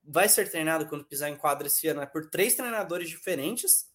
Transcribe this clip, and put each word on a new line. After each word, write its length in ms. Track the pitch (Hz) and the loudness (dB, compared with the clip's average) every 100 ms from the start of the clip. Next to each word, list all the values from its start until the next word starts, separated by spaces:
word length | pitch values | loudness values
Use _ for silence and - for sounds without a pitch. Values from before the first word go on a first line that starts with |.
vai 280 | 147 160 208 | 0 2 6
ser 200 | 226 196 | 4 2
treinado 380 | 170 156 160 151 | -2 0 0 -2
quando 160 | 147 | -8
pisar 260 | 143 143 147 | -8 -6 -6
em 60 | |
quadra 320 | 143 151 143 143 | -2 0 0 0
esse 200 | - 160 | 0 0
ano, 120 | 143 | -2
né? 60 | |
Por 240 | 139 156 156 | -4 -8 -4
três 260 | 165 202 | 0 2
treinadores 540 | 202 254 220 170 175 170 | 2 -2 -4 -4 -6 -8
diferentes 840 | 165 - 156 147 240 381 - - | -8 -4 -2 -2 -4 2 2 0